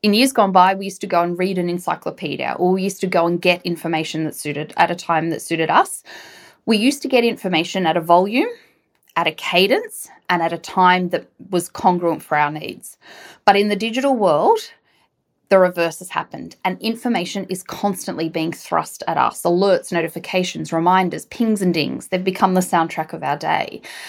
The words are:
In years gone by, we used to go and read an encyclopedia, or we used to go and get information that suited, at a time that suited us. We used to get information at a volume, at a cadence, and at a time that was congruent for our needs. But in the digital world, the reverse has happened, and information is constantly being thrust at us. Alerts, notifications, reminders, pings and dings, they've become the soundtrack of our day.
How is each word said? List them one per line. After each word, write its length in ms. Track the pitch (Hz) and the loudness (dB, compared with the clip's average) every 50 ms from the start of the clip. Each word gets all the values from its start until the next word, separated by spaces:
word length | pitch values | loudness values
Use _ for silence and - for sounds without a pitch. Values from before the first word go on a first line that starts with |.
| - | 2
In 120 | 208 202 | 4 4
years 180 | 214 254 269 269 | 4 4 2 4
gone 200 | - 214 190 185 | 2 2 6 6
by, 220 | 185 180 190 196 | 6 6 6 4
we 120 | 190 196 | 0 -4
used 160 | 196 190 - - | -10 -8 -8 -6
to 40 | |
go 160 | 196 190 170 175 | 0 0 0 2
and 160 | 175 175 170 | 0 0 -2
read 200 | 185 190 190 180 | -2 0 0 0
an 100 | 175 175 | -2 -2
encyclopedia, 880 | 175 175 180 - 160 - - 165 - - - 147 143 147 135 - - - | -4 -4 -2 -4 -4 -4 -4 -10 -8 -8 -8 -8 -6 -6 -4 -6 -2 0
or 140 | 175 180 185 | 2 2 2
we 120 | 190 185 | 2 0
used 180 | 196 190 - - | -4 -4 -4 -6
to 40 | |
go 200 | 180 180 175 170 | -2 0 2 2
and 160 | 170 175 170 - | 2 0 0 2
get 180 | 180 175 180 - | 2 0 0 0
information 580 | 180 175 165 - 165 170 156 160 156 - 156 160 | -6 -6 -4 -4 -4 -2 -2 -4 -4 -4 -4 -4
that 100 | 151 143 | -6 -6
suited, 380 | - - 147 147 151 151 151 - - | -8 -8 -8 -6 -6 -8 -8 0 0
at 120 | 175 165 | 0 0
a 40 | 175 | 0
time 340 | 175 - - 170 160 160 170 | -8 -2 -2 0 0 0 -2
that 140 | 160 - - | -4 -6 -6
suited 260 | - 165 165 165 156 | -6 -4 -2 0 2
us. 340 | 160 - 392 - - - _ - - - - - - - - - _ _ _ | 2 2 2 2 -4 -16 _ -18 -20 -20 -20 -20 -20 -20 -20 -20 _ _ _
We 140 | - 226 208 | 0 0 4
used 240 | 214 262 285 - - | 4 2 0 0 -4
to 60 | 277 | 0
get 160 | 262 247 240 | 2 2 2
information 600 | 233 233 - - 190 185 160 170 175 - 190 185 | 2 -2 -2 -4 -2 0 0 0 0 -2 0 0
at 120 | 160 160 | 2 2
a 40 | 175 | 0
volume, 480 | 160 165 170 175 185 202 214 254 359 480 480 - _ _ _ _ _ _ _ _ _ _ _ | 4 4 4 4 4 4 2 0 0 0 -4 -10 _ _ _ _ _ _ _ _ _ _ _
at 120 | 165 170 | 0 0
a 60 | 165 160 | 0 -2
cadence, 760 | - - - - 180 190 196 247 403 480 440 - - - - - _ _ - | -4 -8 0 2 4 4 4 2 0 0 -6 -12 -16 -16 -18 -20 _ _ -2
and 100 | 180 175 | 0 0
at 140 | 165 165 165 | 0 -2 -2
a 40 | 175 | -4
time 520 | - - - 190 185 180 180 185 180 175 | -10 -6 0 4 6 6 6 4 2 -2
that 160 | 180 165 - _ _ _ - - | -2 -4 -4 _ _ _ -14 -4
was 180 | 190 175 175 - | -2 -2 -2 -2
congruent 540 | _ - - 196 180 175 175 170 160 147 - | _ 0 0 2 2 2 0 0 -2 -2 -4
for 160 | - 156 147 | -4 0 0
our 120 | 147 147 | 0 0
needs. 460 | 151 151 - - - - - - - _ _ - - - - - - _ _ | -2 -6 -10 -12 -14 -14 -18 -20 -20 _ _ -20 -20 -20 -20 -20 -20 _ _
But 120 | - 196 | 4 6
in 120 | 202 208 208 | 6 4 2
the 80 | 208 | 0
digital 400 | 196 208 226 220 254 262 277 269 | -2 -2 -2 -2 0 2 2 2
world, 440 | 233 208 180 151 147 190 381 466 440 - - - _ _ _ _ _ _ _ _ _ _ _ _ _ _ _ | 4 4 2 4 4 4 4 2 2 0 -10 -20 _ _ _ _ _ _ _ _ _ _ _ _ _ _ _
the 100 | 196 190 | 6 6
reverse 400 | 185 180 180 175 170 165 160 - | 6 4 4 0 -2 -2 -2 -8
has 120 | 180 - | -14 -6
happened, 440 | - 160 151 _ - - 165 170 - _ _ | -6 -6 -6 _ -12 -14 -14 -14 -16 _ _
and 160 | 190 185 185 | -6 -6 -4
information 680 | 185 220 233 233 - 254 233 185 180 180 - 202 190 - | -4 -6 -6 -4 -2 -2 -2 -2 -2 -4 -6 -8 -6 -6
is 140 | 185 185 - | -8 -10 -10
constantly 640 | - - - - 202 190 185 - - 170 - 165 160 | -12 -12 -4 -4 -4 -4 -4 -8 -10 -6 -4 -6 -4
being 240 | 160 170 160 165 165 | -2 -4 -4 -4 -6
thrust 500 | - - - 175 165 160 - - - - - | -8 -8 -4 -2 -2 -2 -4 -12 -10 -6 -4
at 80 | 165 | 0
us. 260 | - - - - - - | 0 0 0 -2 -2 0
Alerts, 480 | 175 175 180 190 202 190 - - - | 0 2 2 4 4 2 2 0 -2
notifications, 840 | 185 170 160 156 - 170 170 - - 190 180 180 - 160 156 - - | -4 -2 -2 -2 -6 -8 -10 -4 -2 -2 -2 -2 -4 -8 -8 -4 -2
reminders, 520 | 165 165 180 185 185 190 180 165 160 - | 0 2 4 4 4 2 0 -4 -8 -12
pings 380 | _ - - 233 220 214 202 202 | _ -4 -2 0 0 2 2 2
and 100 | 180 170 | 2 2
dings, 360 | 170 147 - - - - - | 2 0 -2 -4 -8 -8 -6
they've 140 | - 185 185 | -6 -2 -2
become 300 | 190 185 - - 190 185 | -2 -2 0 0 2 2
the 80 | 185 | 2
soundtrack 540 | 185 - - 170 165 160 - - 160 160 - | 0 2 0 0 0 0 -4 -8 -8 -8 -8
of 100 | 156 143 | -8 -4
our 140 | 139 143 147 | -4 -4 -4
day. 420 | 156 160 160 - - - - - - - - - - | -2 -2 -2 -2 -2 -4 -8 -16 -16 -16 -18 -16 -18